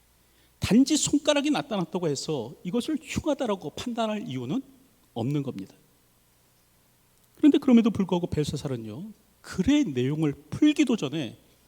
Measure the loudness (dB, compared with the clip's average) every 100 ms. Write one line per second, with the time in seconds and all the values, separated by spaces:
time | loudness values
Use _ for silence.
0 | _ _ _ _ _ -6 2 4 4 2
1 | 2 0 2 2 2 -2 -2 -4 -4 -2
2 | -2 -4 -4 -6 -6 -10 -4 -4 -2 -6
3 | -6 -6 -2 -2 -2 -4 -6 -10 -8 -4
4 | -2 -4 -6 -6 -4 -4 -6 -18 _ _
5 | _ -4 -2 -2 -4 -8 -12 -18 _ _
6 | _ _ _ _ _ _ _ _ _ _
7 | _ _ _ 2 4 6 6 6 6 2
8 | 0 -2 -2 -4 -4 -4 -6 -8 -8 -12
9 | -12 -16 _ _ -12 -2 2 2 2 0
10 | 0 0 -2 -4 -8 2 2 4 2 0
11 | -2 -4 -8 -10 _ _